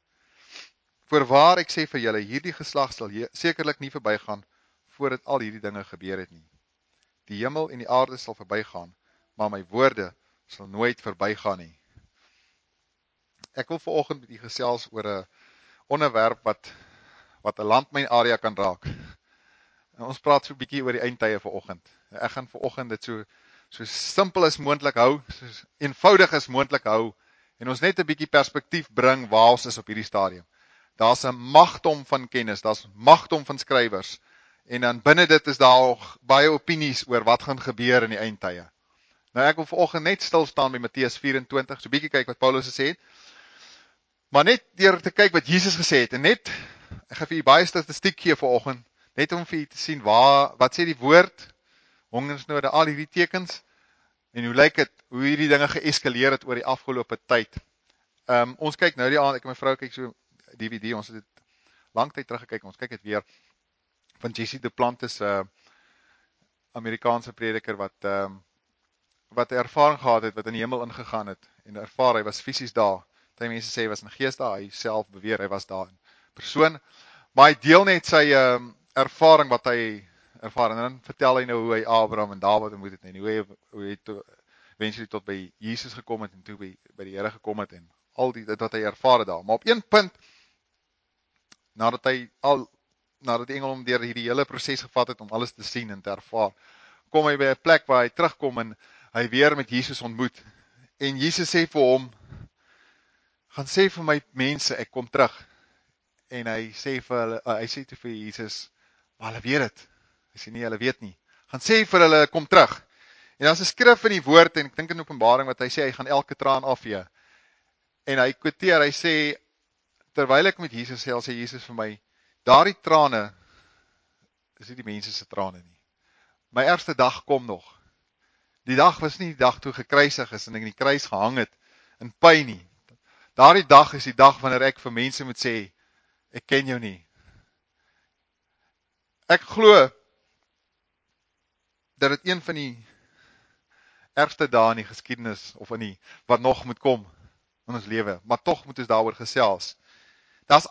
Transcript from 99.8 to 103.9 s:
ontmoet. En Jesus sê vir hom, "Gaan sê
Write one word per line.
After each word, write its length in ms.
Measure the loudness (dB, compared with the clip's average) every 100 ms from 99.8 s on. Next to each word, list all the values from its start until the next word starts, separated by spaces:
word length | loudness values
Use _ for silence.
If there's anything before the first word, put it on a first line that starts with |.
| -6 -10
ontmoet. 400 | -12 -6 -6 -8 -20 _ _ _ _ -10
En 160 | -8 -4
Jesus 380 | -4 -4 -2
sê 120 | -2 0
vir 160 | 2
hom, 280 | 4 2 -2 -20 _ -20 -20 _ _ _ _ _ _ _ _ _ _
"Gaan 180 | -14 -4
sê 240 | 0 0